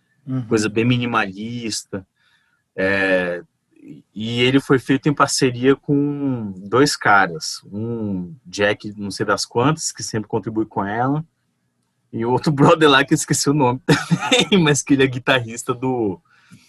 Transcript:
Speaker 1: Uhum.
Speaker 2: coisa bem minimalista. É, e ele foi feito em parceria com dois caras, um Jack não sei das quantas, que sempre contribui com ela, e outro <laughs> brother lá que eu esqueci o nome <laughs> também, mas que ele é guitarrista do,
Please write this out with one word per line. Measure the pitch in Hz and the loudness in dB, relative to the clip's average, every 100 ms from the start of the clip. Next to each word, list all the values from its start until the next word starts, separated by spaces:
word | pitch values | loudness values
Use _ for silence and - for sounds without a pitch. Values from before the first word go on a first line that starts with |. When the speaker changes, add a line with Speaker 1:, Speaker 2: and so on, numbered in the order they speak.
| _ _ - | _ _ -8
Speaker 1:
Uhum. | 131 | -6
Speaker 2:
coisa | 117 113 107 | 0 0 0
bem | 104 117 | 0 2
minimalista. | 123 120 117 104 95 110 120 113 - - 98 92 _ _ _ _ _ _ - | 2 0 -2 -2 -6 -10 -8 -8 -8 -10 -12 -14 _ _ _ _ _ _ -4
É, | 95 98 95 92 90 87 82 _ _ _ - - _ | -2 0 2 2 0 -4 -10 _ _ _ -20 -20 _
e | 98 113 120 | -10 -6 0
ele | 123 139 | 2 2
foi | - 135 | 2 0
feito | - 135 156 | 2 0 0
em | |
parceria | 143 139 - 131 120 131 135 | 2 0 2 0 2 2 2
com | - 143 147 143 139 123 104 92 101 | 2 0 0 -2 -4 -4 -6 -10 -2
dois | 117 147 - | 2 2 2
caras, | 123 101 90 80 - - - | 2 4 2 -2 -10 -12 -12
um | 101 117 117 104 95 87 82 - | -10 -6 -6 -4 -6 -8 -14 -10
Jack | 92 101 104 107 104 | -2 0 -2 -6 -10
não | 101 | -8
sei | 95 107 | -6 -4
das | 101 - | -2 -2
quantas, | 120 131 156 - | 0 0 0 -4
que | - | -10
sempre | - 110 104 | -8 -8 -4
contribui | 113 101 110 107 | -6 -4 -4 -4
com | 110 | -4
ela, | 98 110 127 147 165 _ _ _ _ _ _ _ _ | -4 -2 -2 -2 -6 _ _ _ _ _ _ _ _
e | 113 117 | -6 0
outro | 123 - 139 | 0 2 4
<laughs> | 156 170 | 6 6
brother | 156 | 6
lá | 135 139 | 4 4
que | |
eu | 156 | 0
esqueci | - 143 - | 0 -2 0
o | |
nome | 147 123 127 | 2 2 0
<laughs> | - | 0
também, | 147 - 170 - 247 - 202 | 0 0 -2 2 0 4 4
mas | 156 143 | 4 2
que | - 135 | 2 2
ele | |
é | 135 | 2
guitarrista | 127 - 131 113 117 - 123 | 0 0 0 -2 -8 -6 -4
do, | 127 127 107 87 _ _ _ - | -2 -2 -2 -4 _ _ _ -20